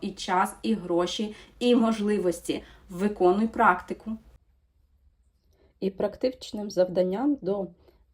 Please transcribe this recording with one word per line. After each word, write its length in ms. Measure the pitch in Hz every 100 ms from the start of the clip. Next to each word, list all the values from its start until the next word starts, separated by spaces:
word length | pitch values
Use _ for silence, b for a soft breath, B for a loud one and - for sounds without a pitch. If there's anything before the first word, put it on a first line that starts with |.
і 100 | 196
час, 460 | - - 185 208 -
і 120 | 226
гроші, 600 | 202 175 175 180 - 214 B B -
і 180 | 247 240
можливості. 840 | 226 220 208 208 180 170 - 151 B B -
Виконуй 580 | 180 208 208 180 202 226
практику. 640 | - 208 185 - - 220 220 - - _ _ _ _ _ _ _ _ _ _ _ b b _
І 100 | 196
практичним 800 | 190 202 - 254 254 - 214 202
завданням 680 | 180 185 180 185 202 285 277
до, 240 | 175 202 175 b b b _